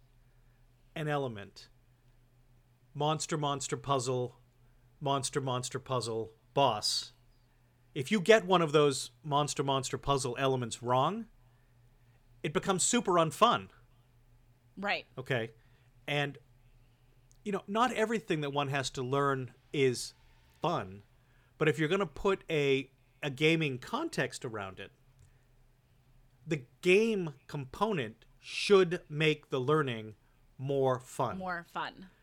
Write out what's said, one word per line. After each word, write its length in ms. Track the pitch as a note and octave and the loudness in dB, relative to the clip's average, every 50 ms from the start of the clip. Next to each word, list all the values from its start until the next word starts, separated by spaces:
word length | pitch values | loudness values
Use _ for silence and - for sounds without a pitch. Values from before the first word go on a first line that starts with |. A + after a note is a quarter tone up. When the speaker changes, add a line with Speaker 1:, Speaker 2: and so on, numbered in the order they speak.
| - _ _ _ _ _ _ _ _ - _ _ - _ _ _ _ _ - | -20 _ _ _ _ _ _ _ _ -20 _ _ -20 _ _ _ _ _ -10
Speaker 1:
an 120 | D#3+ D3+ | -6 -4
element, 640 | D3+ D3 C#3+ C#3 B2+ A2 G2+ F#2+ F#2+ - - - - _ _ _ _ _ _ _ _ _ _ _ _ _ _ _ _ - _ _ _ _ _ _ _ - | -2 -2 -2 -2 -4 -6 -10 -14 -16 -18 -20 -20 -20 _ _ _ _ _ _ _ _ _ _ _ _ _ _ _ _ -20 _ _ _ _ _ _ _ -4
monster, 440 | C#3+ D3 D3+ D#3 D3 - - E3+ | -2 0 0 0 -2 -2 -4 -4
monster, 400 | D3+ D3 C#3+ C#3 C3+ - - D3 | -2 -2 -2 -2 -4 -4 -6 -6
puzzle, 600 | C3+ B2+ C3 C#3 C3+ A#2+ C3 B2+ B2 B2 A#2+ - - _ _ _ _ _ - - _ _ _ _ - | -4 -2 -2 0 0 0 -2 -2 -2 -4 -6 -8 -14 _ _ _ _ _ -20 -20 _ _ _ _ -6
monster, 420 | D3 C#3 C#3 C3+ C3 - - D3 | -2 -2 0 0 -2 -4 -4 -4
monster, 380 | C3+ C3 B2 B2 B2+ - - B2+ | -2 -2 -2 -4 -4 -6 -8 -10
puzzle, 520 | - - C3 B2 A2 A#2 A2 A2+ G#2+ F#2 - _ _ _ - | -6 -4 -4 -4 -2 -4 -4 -6 -6 -8 -12 _ _ _ 2
boss, 600 | C#3 C#3 B2 G#2+ G#2 - - - - - - - _ _ - - _ _ _ _ _ _ _ _ _ _ _ - | 4 4 4 4 0 -2 -2 -2 -4 -4 -8 -12 _ _ -20 -20 _ _ _ _ _ _ _ _ _ _ _ -8
if 160 | D3+ C3 - | -6 -2 0
you 80 | G#3+ G#3 | 0 4
get 240 | D#3+ A3+ A3 A3 F3 | 6 6 6 6 6
one 160 | F3+ F#3 E3+ | 4 4 4
of 100 | E3 D3 | 4 4
those 400 | D3 D3+ D3 C#3+ C3 - - - - _ - | 6 6 6 4 2 0 -6 -10 -14 _ -4
monster, 400 | D3+ C#3 D3 D3 C#3 - - C#3 | 0 0 0 0 0 -2 -2 0
monster, 340 | C#3 C3+ C3+ C3 - - | 0 0 0 -2 -4 -6
puzzle 380 | B2 - C#3 C#3 C3+ C3 B2 A#2+ C3+ | -4 0 0 0 0 0 -4 -4 -2
elements 440 | C#3 C3+ C3 B2+ B2 A2+ - - A#2 | 0 0 0 0 -4 -6 -8 -6 -2
wrong, 420 | A#2+ B2 C3 C#3 E3 G3+ A#3 A3+ - - - - _ _ _ _ _ _ _ _ _ _ _ _ _ _ _ _ _ - - - | 0 2 2 2 0 -2 -4 -8 -12 -18 -20 -20 _ _ _ _ _ _ _ _ _ _ _ _ _ _ _ _ _ -12 -10 -8
it 100 | D#3+ - | -4 -4
becomes 300 | F3+ - G3 F#3+ E3+ - | -2 0 0 0 0 2
super 300 | - A#3+ A#3 - G3 F3+ | 2 2 2 2 2 4
unfun. 560 | E3+ E3 D#3 - - G#3+ A#3+ F#3 G#2 F#2+ - - - - - _ - _ _ _ _ _ _ - - _ - _ _ _ _ _ | 4 2 2 2 4 4 4 4 2 -4 -10 -18 -20 -20 -20 _ -20 _ _ _ _ _ _ -20 -20 _ -20 _ _ _ _ _
Speaker 2:
Right. 280 | G3 F#3+ G3+ F3+ D3+ - _ - | -8 -4 -4 -4 -4 -6 _ -14
Speaker 1:
Okay? 340 | C3 B2 - C3+ A#2 A2+ A2+ - - _ _ - _ _ _ _ - - | -10 -4 -2 -2 0 -2 -4 -8 -16 _ _ -20 _ _ _ _ -12 -6
And, 300 | C#3+ C#3+ D3 C#3+ C#3+ C3+ - - _ - - - - - - - _ _ _ _ _ _ _ _ _ _ - - | -2 -2 0 -2 -2 -4 -10 -20 _ -20 -20 -20 -20 -20 -20 -20 _ _ _ _ _ _ _ _ _ _ -12 -6
you 80 | G#3 | -6
know, 120 | G3 - - | -6 -6 -6
not 240 | - G3+ A3 B3 B3 - | -4 0 0 0 2 2
everything 480 | - A3 G#3+ A#3 G3+ - - E3+ D#3 | 0 0 0 0 -2 -2 -2 -2 -2
that 100 | D3 C#3+ C#3 | -2 -2 -2
one 140 | C#3+ C#3 C3+ | -2 0 0
has 200 | C#3+ C#3 B2+ - | 0 -2 -2 -4
to 100 | - C#3 | -6 -6
learn 500 | B2+ B2 C3+ C#3 C#3+ C#3 C3+ C3 B2+ A#2 - _ _ _ - | -2 0 2 2 2 2 0 -2 -4 -8 -14 _ _ _ 0
is 400 | D3 C3+ B2+ A#2+ - - - - _ - - - - _ _ _ _ | 2 2 2 2 0 -6 -10 -14 _ -20 -20 -20 -20 _ _ _ _
fun, 400 | - E3 E3+ C3 G2 F#2+ F#2+ G#2 - _ _ _ _ _ _ _ _ _ _ | -2 -2 -2 -2 -4 -8 -12 -18 -20 _ _ _ _ _ _ _ _ _ _
but 100 | - D#3 | 0 0
if 120 | D3+ C#3+ D3+ | 2 2 2
you're 100 | D#3 D3 | 0 0
gonna 160 | F#3+ G3 G3 | 0 0 -2
put 380 | D3+ - - - G3 F#3+ F#3+ - - | -4 -4 -2 0 0 0 0 -2 -2
a, 400 | E3 D3 C#3+ C#3 C3+ C#3 - - _ _ _ _ _ _ D3+ | 0 2 4 4 2 2 0 -4 _ _ _ _ _ _ -8
a 60 | D3 | -8
gaming 480 | B2+ C3 D#3 D#3+ E3 D#3+ D#3+ C#3 B2+ B2 | -2 2 2 4 4 2 0 -2 -4 -6
context 680 | - - A3+ C#4 E4+ D#4+ - E3+ C3+ - - - - | -6 -6 -4 -4 -4 -4 -2 -2 -4 -4 -6 -8 -10
around 340 | B2 A2 G#2 G2 F#2+ F#2 G2 | -10 -8 -8 -10 -10 -12 -14
it, 120 | G2 - - _ _ _ _ - - - _ _ _ _ _ - - _ _ _ _ _ _ _ _ _ - - _ _ _ _ - | -16 -16 -18 _ _ _ _ -20 -20 -20 _ _ _ _ _ -20 -20 _ _ _ _ _ _ _ _ _ -20 -20 _ _ _ _ -8
the 160 | D#3 D#3+ C#3 B2+ - _ _ | -6 -6 -6 -6 -10 _ _
game 520 | - F3+ F#3 G#3 A3+ A#3 G#3+ F#3+ F3 D#3 C3+ - _ | 2 4 4 6 4 2 0 -2 -4 -6 -8 -12 _
component 760 | - - D3 C3 C3 - - G3+ A3+ G3+ D3+ A#2 G#2+ - - - - _ _ | -10 -10 -10 -10 -10 -4 -2 -2 0 0 -2 -4 -6 -10 -14 -20 -20 _ _
should 600 | - - - - - - G3+ F#3+ F#3 E3 F3+ E3+ - - | -16 -12 -8 -4 4 6 6 6 6 4 0 -4 -8 -8
make 400 | D3+ D3 D#3 D#3 D3+ D3+ - _ | -2 0 2 2 2 0 -4 _
the 100 | D3 C3 | -4 -2
learning 540 | B2 C#3 D3+ D#3+ C#3+ B2+ A#2 A2+ G#2+ A2 G#2 - _ _ _ _ _ _ _ | 2 2 2 2 2 0 -4 -6 -10 -12 -16 -20 _ _ _ _ _ _ _
more 420 | - C3 C#3 C#3 C3+ C3+ C3 B2+ B2 | -8 -4 -2 0 2 2 2 2 0
fun. 400 | B2+ - - - C3+ A2+ F#3 F#3+ | -4 -6 -4 -4 -2 -2 -4 -6
Speaker 2:
More 260 | F#3 F3+ F3 E3+ F3 - - | -6 -6 -8 -8 -10 -8 -8
fun. 340 | F3 D3 - - - F#3+ F#3 - _ | -8 -6 -8 -10 -14 -20 -20 -20 _